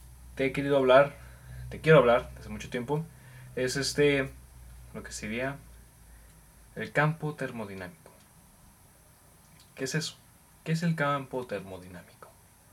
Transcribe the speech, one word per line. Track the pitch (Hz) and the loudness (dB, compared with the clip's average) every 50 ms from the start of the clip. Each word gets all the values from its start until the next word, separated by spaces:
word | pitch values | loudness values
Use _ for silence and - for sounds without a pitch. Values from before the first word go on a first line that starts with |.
| - - - - - - - | -20 -20 -20 -20 -20 -10 -4
te | - 135 | -2 -2
he | 131 | -2
querido | - 147 139 143 143 | 0 -2 0 2 2
hablar, | 135 131 127 127 135 143 147 - - - - - - - - - - - - | 4 6 8 8 8 8 6 2 -10 -18 -20 -20 -20 -18 -16 -16 -14 -12 -12
te | 104 101 | -12 0
quiero | - 156 160 127 | 6 8 8 8
hablar | 110 117 117 131 - - - | 8 8 6 4 2 -2 -12
desde | - - 107 | -14 -14 -12
mucho | 107 107 - - | -12 -12 -10 -8
tiempo, | - 120 117 127 147 156 160 - - - - - - - - - - | -6 -6 -4 -2 -2 -2 -4 -6 -12 -20 -20 -20 -20 -20 -20 -10 -6
es | 127 127 127 - | -4 -2 -2 -2
este, | 139 131 - - 147 147 143 139 139 135 135 - - - - - - - - - - - - - | -2 -4 -2 2 2 4 4 4 2 0 -4 -8 -16 -20 -20 -20 -20 -20 -20 -20 -20 -20 -16 -16
lo | 110 | -14
que | 98 - - | -14 -12 -12
sería | - 113 104 110 120 127 139 139 139 - - - - - - - - - - - - - - - - - - - - - - - | -10 -8 -8 -6 -4 -4 -6 -6 -10 -14 -20 -20 -20 -20 -20 -20 -20 -20 -20 -20 -20 -20 -20 -20 -20 -20 -20 -20 -20 -20 -16 -12
el | 110 110 110 | -10 -10 -4
campo | - 143 147 156 156 - 151 151 147 | 0 2 2 2 0 -2 -6 -8 -6
termodinámico. | - 135 127 117 113 107 98 98 95 92 90 87 - - - - - - - - - - - - - - - - - - - - - - - - - - - - - - - - - - - - | -6 -8 -8 -8 -8 -10 -10 -10 -12 -12 -14 -14 -18 -20 -20 -20 -20 -20 -20 -20 -20 -20 -20 -20 -20 -20 -20 -20 -20 -20 -20 -20 -20 -20 -20 -20 -20 -20 -20 -20 -20 -20 -20 -20 -20 -20 -18 -10
¿Qué | - 131 | -8 -6
es | 131 - | -4 -4
eso? | 156 160 - - - - - - - _ _ - - - | -4 -6 -8 -10 -16 -20 -20 -20 -20 _ _ -20 -12 -6
¿Qué | 160 160 | -4 -2
es | 160 175 | -2 0
el | 170 160 | 0 0
campo | 156 143 143 143 139 131 127 - 127 127 | 0 0 0 0 -2 -4 -6 -8 -8 -6
termodinámico? | - 104 98 92 95 95 92 90 92 90 85 - - - - - - - - - - - - - - | -6 -8 -8 -8 -10 -14 -16 -16 -16 -16 -18 -18 -20 -20 -20 -20 -20 -20 -20 -20 -20 -20 -20 -20 -20